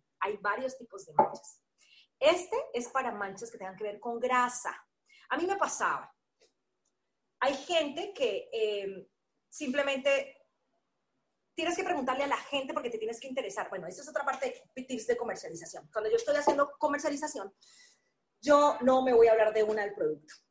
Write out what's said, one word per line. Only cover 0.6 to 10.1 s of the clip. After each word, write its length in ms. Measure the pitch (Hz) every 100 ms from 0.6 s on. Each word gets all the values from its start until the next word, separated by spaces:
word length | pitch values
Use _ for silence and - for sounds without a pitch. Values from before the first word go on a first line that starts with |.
| 262 -
tipos 260 | 240 196 -
de 60 |
manchas. 500 | - - - - - _ _ _ - _ _
Este 360 | 285 359 - 480 -
es 160 | 240 -
para 220 | 269 247
manchas 380 | 208 196 190 226
que 80 | -
tengan 180 | 190 190
que 100 | 214
ver 140 | 208
con 200 | 240 233
grasa. 520 | 254 247 247 - - - - _ _ _ -
A 80 | 277
mí 100 | 370
me 100 | 392
pasaba, 580 | - - 185 143 - _ _ _ _ _ _ _ _ _ _ _ _ _
hay 160 | 262 269
gente 580 | - 339 294 277 403
que, 360 | 339 240 196 -
eh, 560 | 226 214 202 196 190 - _ _ _ _
simplemente... 880 | - 285 285 277 269 277